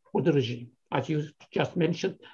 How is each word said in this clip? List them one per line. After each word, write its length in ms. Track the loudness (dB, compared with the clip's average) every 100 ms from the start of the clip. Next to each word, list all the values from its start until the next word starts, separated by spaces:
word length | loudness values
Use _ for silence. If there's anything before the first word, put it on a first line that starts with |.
| _
for 120 | 0
the 100 | 4
regime. 360 | 2 2 -4 -10 _ _
As 180 | -2 0
you 80 | -2 -4 -12 -6
just 240 | -2 -2 0
mentioned, 400 | 0 0 -4 -6 -16